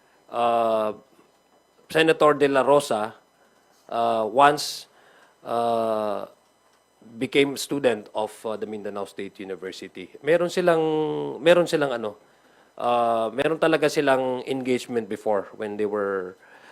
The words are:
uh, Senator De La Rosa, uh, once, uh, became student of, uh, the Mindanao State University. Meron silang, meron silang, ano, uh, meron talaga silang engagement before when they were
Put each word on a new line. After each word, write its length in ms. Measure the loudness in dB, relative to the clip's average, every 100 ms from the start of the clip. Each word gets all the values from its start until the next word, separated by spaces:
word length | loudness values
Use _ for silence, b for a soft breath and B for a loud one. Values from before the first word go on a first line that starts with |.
| b b _
uh, 600 | -2 2 2 2 2 0 -4 -14 _ _ _ _ _ _ _ _
Senator 440 | 2 2 6 4
De 140 | 4 4
La 140 | 4
Rosa, 520 | 4 4 4 -2 -4 -8 _ _ b b b b -8
uh, 380 | -2 0 0 0
once, 560 | 4 6 4 -2 -10 -16 b b b b _
uh, 840 | -6 -2 0 0 0 -2 -2 -6 -10 -16 _ _ _ _ _ _ -20 -8
became 380 | -2 2 2 0
student 520 | -6 0 0 0 -4 -6
of, 160 | -6 -6 -8
uh, 100 | -8
the 100 | -8
Mindanao 400 | -8 -8 -8 -10
State 340 | -10 -12 -12
University. 680 | -12 -10 -10 -12 -14 -16 -18 -8
Meron 240 | 0 0 0
silang, 960 | 0 2 2 2 0 -2 -4 -6 0
meron 240 | 4 4 4
silang, 240 | 0 -2
ano, 240 | -2 -6 -10 b b b b b -6
uh, 520 | 0 2 2 0 -2
meron 260 | -2 -2 0
talaga 320 | 2 2 2
silang 500 | 2 2 2 0 -4 -4
engagement 640 | -4 -2 -2 -2 -6 -4
before 400 | -6 -2 -2 -4 -10
when 200 | -8 -4
they 80 | -4
were 520 | -2 -2 -4 -6 -12 B B B